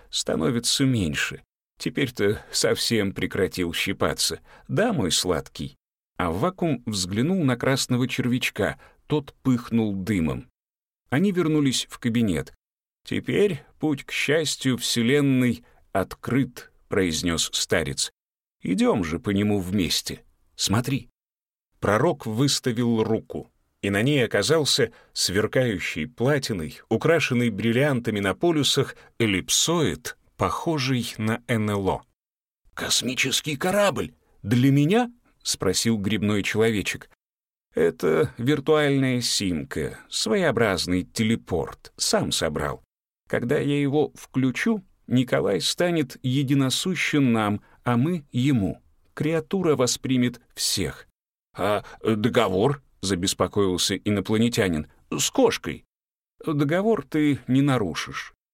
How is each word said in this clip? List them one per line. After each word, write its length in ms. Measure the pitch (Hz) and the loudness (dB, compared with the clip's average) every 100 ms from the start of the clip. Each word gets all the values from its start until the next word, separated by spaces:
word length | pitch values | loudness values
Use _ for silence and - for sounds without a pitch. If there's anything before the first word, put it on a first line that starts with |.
| - | -10
становится 720 | - - - 80 120 - - | -6 -2 0 0 0 -2 0
меньше. 580 | 135 120 85 69 - - _ _ _ - | 2 2 0 -2 -6 -8 _ _ _ -8
Теперь-то 640 | 139 - 135 - 101 110 - | -6 -4 -4 0 0 0 -4
совсем 600 | - 120 117 - 113 98 | -2 0 0 0 0 0
прекратил 640 | - 92 - 92 - 85 | -2 -6 -2 -2 -2 -4
щипаться. 640 | 80 - 98 90 - - - - - - | -2 -4 -2 -2 0 -2 -4 -14 -20 -6
Да, 240 | 131 233 | 0 0
мой 180 | 175 90 | 0 0
сладкий?» 640 | - 90 80 - - 69 - _ _ _ - | 0 0 -2 -4 -10 -12 -12 _ _ _ -4
А 140 | 87 | -2
вакуум 500 | 85 170 185 170 123 - | 0 -2 0 -2 -2 -4
взглянул 560 | 104 90 101 143 190 | -4 -2 -2 0 2
на 140 | 143 120 | 0 0
красного 500 | - 135 - 123 127 | 0 0 0 -2 -2
червячка, 720 | - 120 123 - - 92 - - _ - | -2 -2 0 -2 -2 -4 -4 -14 _ -4
тот 260 | 151 143 - | -4 -4 -6
пыхнул 500 | 131 120 - 113 107 | 0 0 0 0 0
дымом. 560 | 98 95 101 78 64 - _ _ _ _ _ - | -2 -2 0 0 -2 -8 _ _ _ _ _ -4
Они 220 | 131 202 | 0 2
вернулись 560 | 180 165 156 139 120 - | 2 2 2 2 0 -4
в 80 | - | -6
кабинет. 560 | 123 117 110 76 67 - _ _ _ _ | -2 0 0 0 -4 -14 _ _ _ _
«Теперь 600 | - 101 - 170 208 160 - - | -6 -6 -2 2 2 0 -10 -6
путь 240 | 156 147 | -4 -4
к 80 | - | -6
счастью 640 | - - 156 147 - 135 123 | -4 0 0 0 -2 -2 -2
вселенной 880 | - 120 117 143 139 131 123 117 - _ _ | -2 0 2 2 4 2 2 -2 -8 _ _
открыт», 800 | 95 92 - - 127 135 - - _ - | -4 -4 -6 -2 -2 -2 -6 -20 _ -4
произнёс 640 | 101 92 80 87 80 - | 0 0 0 -2 -2 -2
старец. 600 | - - 92 73 67 - _ _ _ _ _ | -2 0 0 -2 -4 -6 _ _ _ _ _
«Идём 400 | - 190 247 156 | -4 0 2 0
же 160 | 82 85 | -2 -4
по 120 | 107 | -2
нему 280 | 98 104 101 | 0 2 0
вместе. 640 | 90 101 80 - - 69 - _ _ | -2 -2 0 -2 -4 -12 -16 _ _
Смотри». 560 | - - 101 123 135 - _ _ _ _ _ _ - | -6 0 0 0 -4 -6 _ _ _ _ _ _ -4
Пророк 460 | - 107 160 147 117 | 0 2 2 0 -4
выставил 760 | 110 143 - 131 117 120 113 | 0 0 0 -2 0 0 2
руку, 480 | 107 110 - 76 - _ _ _ | 2 0 -4 -12 -12 _ _ _
и 100 | 98 | -2
на 120 | 98 | 2
ней 220 | 123 147 | 2 2
оказался 680 | 110 104 101 160 135 - 117 - _ | 2 2 2 2 2 0 0 -2 _
сверкающий 920 | - - 92 104 135 127 95 - 85 78 | -4 0 0 0 2 0 -2 -4 -6 -6
платиной, 760 | - 120 147 - 101 78 - - | -2 0 0 -2 -6 -6 -10 -2
украшенный 640 | 113 151 165 - 123 120 | 0 4 2 2 2 0
бриллиантами 680 | 95 113 117 147 127 117 104 | 0 0 2 2 0 -2 -2
на 160 | 98 92 | 0 2
полюсах 580 | 175 156 135 - 123 - - - | 2 2 2 0 -2 -4 -14 -2
эллипсоид, 1000 | 113 92 - - - 170 123 71 - - _ - | 0 0 0 0 2 2 0 -2 -8 -14 _ -4
похожий 720 | 92 - - 156 127 127 - - | -2 -2 -2 -2 0 -2 -4 -4
на 220 | 110 117 - | -4 -4 -2
Н 240 | 117 107 | -2 0
Л 180 | 101 95 | -2 -2
О. 140 | 90 - _ _ _ _ _ _ | -2 -6 _ _ _ _ _ _
«Космический 800 | - 123 - 113 123 139 - 156 143 | -10 -2 -2 -2 -2 0 0 -4 -4
корабль! 560 | 185 202 202 117 87 _ _ _ | 0 2 2 0 -6 _ _ _
Для 300 | 101 120 135 | 0 4 6
меня?» 400 | 139 147 220 240 - _ _ | 6 4 4 2 -4 _ _
спросил 540 | - - 95 92 117 110 | -8 -2 0 0 0 0
грибной 440 | 98 107 104 104 | 0 0 0 0
человечек. 680 | 92 104 113 104 87 - - _ _ _ _ _ _ - | 0 2 2 2 -2 -6 -12 _ _ _ _ _ _ 0
«Это 580 | 82 - - 160 156 - | 0 2 0 2 0 -2
виртуальная 800 | 120 147 139 151 147 139 131 123 | -2 0 2 2 4 2 2 0
симка, 800 | 117 - 98 82 67 82 65 - - | -2 -2 -2 -2 -4 -6 -6 -8 -10
своеобразный 920 | - 208 214 165 110 110 90 - 90 | -6 -2 0 2 2 2 0 0 -2
телепорт, 880 | 85 - 110 113 - 87 65 - - - | -2 -2 0 0 -2 -4 -4 -10 -18 -6
сам 360 | - 214 139 | -2 0 0
собрал. 500 | - 82 76 73 - _ _ _ _ - | -2 -2 -2 -4 -6 _ _ _ _ -4
Когда 300 | - 120 147 | -4 0 -2
я 220 | 143 143 | 0 0
его 300 | 143 151 143 - | 0 0 -2 -4
включу, 640 | - 131 131 123 226 214 - _ - | -8 -2 0 0 0 -2 -4 _ -2
Николай 540 | 123 127 139 - 95 | 0 2 0 0 0
станет 560 | - - 175 170 143 - | -2 0 0 0 -2 -4
единосущен 1080 | 127 131 139 143 131 - 190 180 - 147 131 | -2 0 2 2 2 0 -2 -2 0 2 2
нам, 300 | 113 104 104 - _ | 2 0 -2 -6 _
а 120 | - 120 | 0 2
мы — 280 | 147 180 - | 2 -2 -4
ему. 500 | 127 131 127 92 62 _ _ _ | -2 2 2 0 -4 _ _ _
Креатура 640 | - 147 165 156 196 175 135 | -4 -2 -2 -2 0 2 2
воспримет 640 | 123 - 123 131 123 - _ - | 2 0 0 2 0 -2 _ -6
всех». 500 | - - 76 - - _ _ _ _ - | -4 -2 -4 -6 -18 _ _ _ _ -4
«А 280 | 95 104 - - | -2 -2 -4 -6
договор?» — 800 | - 110 117 120 107 92 120 139 _ - | -2 0 2 2 2 4 2 0 _ -8
забеспокоился 920 | 95 92 95 - 90 104 98 87 - | -2 0 -2 0 0 2 0 0 -2
инопланетянин. 920 | 95 104 101 - 110 117 120 98 80 76 _ - 156 | -2 -2 -2 0 0 2 2 0 0 -6 _ -8 -4
«С 140 | - | -2
кошкой». 540 | - 226 - - 64 _ _ _ _ _ _ | 2 2 2 -6 -10 _ _ _ _ _ _
«Договор 600 | - 147 143 170 214 214 | -4 0 0 0 0 -2
ты 340 | - 156 151 131 - | -2 0 2 0 0
не 160 | 127 | 2
нарушишь». 720 | 143 127 104 - - - - _ _ | 4 2 0 -4 -8 -10 -14 _ _